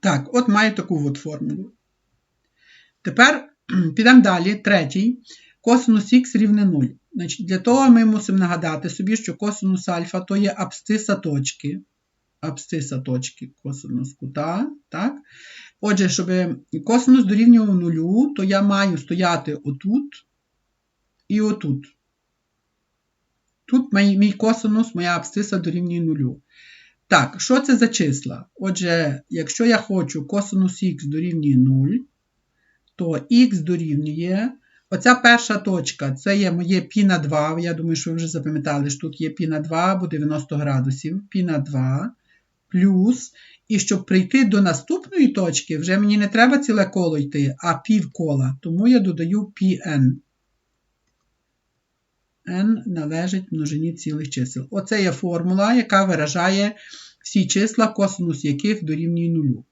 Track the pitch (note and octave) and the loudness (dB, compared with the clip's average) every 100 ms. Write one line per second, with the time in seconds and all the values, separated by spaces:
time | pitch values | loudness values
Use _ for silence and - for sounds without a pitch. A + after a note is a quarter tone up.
0 | G3 C#3+ - B3 B3 G#3 A3 G#3 F3+ E3+ | 0 -2 0 0 2 2 2 -2 -4 -2
1 | C#3+ C#3 D#3 D3+ D3+ D#3 G3+ _ _ _ | -2 -4 -10 -8 -8 -8 -12 _ _ _
2 | _ _ _ _ _ _ _ _ _ _ | _ _ _ _ _ _ _ _ _ _
3 | F#3 - C4 D4+ - _ _ F#3 E3 C#3 | -8 0 2 0 -8 _ _ -2 -2 0
4 | A3+ C4 G3+ F3+ F3+ G#3 - G3 C#3+ F3+ | 6 6 6 2 -2 -4 0 0 0 -2
5 | A3 B3+ _ - _ _ - B3 B3 G#3+ | -2 -4 _ -20 _ _ 2 2 4 2
6 | G3 B3+ B3+ G#3+ G#3 G#3 G3 D#3 B2 - | 4 2 4 0 2 4 2 2 0 -4
7 | _ B3+ E3+ - F3+ F#3 F#3 B3+ C4+ A#3 | _ -10 -8 -8 -4 -2 2 4 8 8
8 | A3+ G#3+ - F#3+ F3+ E3+ D#3+ D#3 F3 - | 6 0 0 0 0 -2 -4 -4 -8 -6
9 | F#3+ A3 G#3+ - G#3 G3+ F#3+ F#3 F#3 F3 | -2 -2 -4 -6 -6 -4 -2 -2 -2 -4
10 | F3 F#3+ F#3 G3 G3+ - F#3 - - G#3+ | -4 -8 -4 0 0 -2 -8 -10 -4 -2
11 | G#3+ G3 E3 C#3+ C3+ - C#3+ F#3 - _ | 0 -4 -2 -4 -4 -6 -8 -8 -14 _
12 | _ _ _ _ D#3 C#3 - D#3+ C3+ C3+ | _ _ _ _ -12 -10 -8 -8 -6 -8
13 | C3 B2+ B2+ - C3 _ C#3 C#3 - B2 | -4 -6 -6 -14 -20 _ -12 -12 -8 -8
14 | C3 - C3 D3 D3+ F3+ D4+ D4 _ D#3 | -8 -10 -12 -8 -6 -4 -6 -8 _ -6
15 | A3 C#4+ _ - - - - _ G#3 G3 | -6 -6 _ -20 -20 -20 -20 _ -2 2
16 | F#3 - F3 F#3 F3 - _ D#3+ - A#3+ | 2 0 -2 -2 -2 -6 _ -10 0 2
17 | B3 B3+ G3 G#3 A#3 A#3 G#3+ F#3+ E3+ D#3+ | 6 6 6 4 8 8 6 2 2 -2
18 | E3 G#3 C#4+ C#4+ F#3+ G3 G3+ G3 G3 D#3+ | 0 2 2 0 0 2 2 2 2 -2
19 | - F3 F#3 E3+ D#3 D3 D3 C#3 F#3+ B3 | -4 -2 0 0 -4 -6 -6 -6 0 -2
20 | C#4+ - _ _ _ _ _ _ _ _ | -2 -14 _ _ _ _ _ _ _ _
21 | _ _ _ G#3 G#3+ - D3+ C#3 - _ | _ _ _ 0 0 0 -2 -4 -6 _
22 | _ _ _ _ _ _ _ _ _ _ | _ _ _ _ _ _ _ _ _ _
23 | _ _ _ _ _ _ _ B3+ B3+ G3 | _ _ _ _ _ _ _ 0 2 4
24 | G3+ G3 G#3 G3 A3 A3+ A3 G#3+ A#3 F3 | 4 4 2 2 0 0 0 0 0 -2
25 | F3 F3 - - G3+ F#3+ E3 F3 F3 E3+ | -2 -2 -4 -6 -2 -2 -2 -2 -2 -2
26 | E3 D3+ B2+ - _ _ - - _ _ | -2 0 -2 -4 _ _ -20 -20 _ _
27 | _ F3 B2+ - - C4 C#4 A#3+ A3+ - | _ 2 2 -4 0 0 4 2 2 2
28 | D#3+ C#3 B2+ - - - F#3+ F#3 F3+ E3+ | -2 -2 -6 -14 -18 -8 -6 -4 -2 0
29 | D3+ C#3 _ E3+ D3 - A#3 A3 - F#3+ | 0 -4 _ -8 -6 0 2 2 0 -4
30 | C#3 D#3 C#3 G3+ G3+ F#3+ F#3 - F#3+ D3 | -2 -6 -4 -4 -2 0 0 0 -4 -4
31 | C#3+ D3+ F3 E3 D3 C3 C3 C3+ C3+ A#3 | -6 -4 -4 -2 2 4 4 4 2 -2
32 | C4 _ _ _ _ _ _ _ _ - | -6 _ _ _ _ _ _ _ _ -8
33 | E3+ D3 - A#3+ B3 F#3+ D#3 F3 D#3+ C#3+ | -6 -6 2 4 4 2 -4 -4 -2 -4
34 | D3+ D#3 F3 F#3+ A#3 - _ _ _ F#3+ | -4 -6 -4 -2 -4 -8 _ _ _ 0
35 | A#3+ B3 A#3+ A#3 - G#3 G3+ F3+ C#3 - | 4 4 6 4 2 -4 -2 -4 -4 -6
36 | C#3 C3+ - G3+ F#3+ E3+ F3 F#3 F3+ G#3 | -6 -4 -2 0 0 0 0 0 0 0
37 | G3 F3 C#3+ D3+ D3+ E3 E3+ E3 E3 D#3+ | 2 2 0 0 0 -2 -4 -4 -2 -2
38 | - E3 E3 D#3+ D3 D3+ D3 C#3+ C#3+ C#3 | -4 -4 -4 -6 -4 -4 -4 -2 -2 -4
39 | D#3 C#3 D#3 D3+ D#3+ D#3 D#3 D#3+ F3+ F#3+ | -8 -6 -8 -4 -4 -2 -4 -2 0 0
40 | F3 D#3 D3 D3+ C#3 D3 C#3+ C3+ C3 C3+ | -2 -4 -4 -4 -4 -4 -2 -2 -2 -4
41 | D3+ F#3 G3+ G3 F3+ D3+ C#3+ C#3+ C3 C3+ | -6 -8 -6 -4 -2 -2 -4 -2 -2 -2
42 | G#3 B3+ _ _ _ _ _ F3+ F#3+ F#3 | -6 -12 _ _ _ _ _ 2 4 4
43 | G3+ B3+ - _ - _ _ G#3 - F#3+ | 2 0 -6 _ -20 _ _ -2 0 -4
44 | - F#3 F#3 C4+ A#3 G3+ F#3+ D3 - F4+ | 2 2 2 2 4 4 2 0 -2 -6
45 | - F#4+ C4 - F3+ C#3 - D#3 E3 G3 | -4 2 2 2 -2 -2 -4 -6 0 2
46 | G#3 G#3 G3+ A3 B3 C#4 C#4+ G#3+ G3 G3 | 4 2 2 4 4 4 2 0 0 0
47 | E3+ D#3 C#3 D3 C#3 C3+ F3 E3 - G#3+ | 0 -2 -4 -2 -2 -2 -4 -4 0 0
48 | D3 - D#3+ C#3+ C3 C3+ - E3 A3+ B3+ | 0 -4 -2 0 -2 -4 -6 0 4 4
49 | F#3+ D#3+ E3 G3+ G#3 - F#3+ F#3 F3 C#3+ | 2 -2 -2 -2 -4 -2 -2 -2 -2 0
50 | C3 C3 _ _ _ _ _ _ _ _ | 2 0 _ _ _ _ _ _ _ _
51 | _ _ _ _ _ _ _ _ _ _ | _ _ _ _ _ _ _ _ _ _
52 | _ _ _ _ - F3+ G#3 A3+ - E3+ | _ _ _ _ -8 -2 0 0 -2 -6
53 | D3+ D#3+ F3+ F#3+ F#3 D#3+ D3+ D3+ E3 E3 | -4 -4 -4 -4 -6 -6 -4 -4 -6 -6
54 | - D3+ C#3+ - B2+ B2+ C3 G3 F#3+ G#3+ | -8 -6 -6 -6 -6 -6 -8 -8 -4 0
55 | F#3+ - F3+ E3+ F3 F#3+ G3+ B3 A#3 G3 | 0 -2 -4 -2 0 0 2 2 4 2
56 | G3 E3 D3+ F3 F3+ G3 G3+ G#3+ - - | 2 0 -2 0 0 0 -2 -4 -18 -20
57 | - _ - G3+ F#3 F#3+ G#3+ - A3 A3 | -20 _ -4 -2 0 0 0 2 0 2
58 | G3 G3 F3 C#3 D3 C#3+ G#3 G#3+ D#3 D#3 | -2 -2 -4 -2 -2 -2 -2 -2 -4 -4
59 | E3+ E3+ E3+ E3 C#3+ A2+ - | -2 -2 0 0 0 -2 -8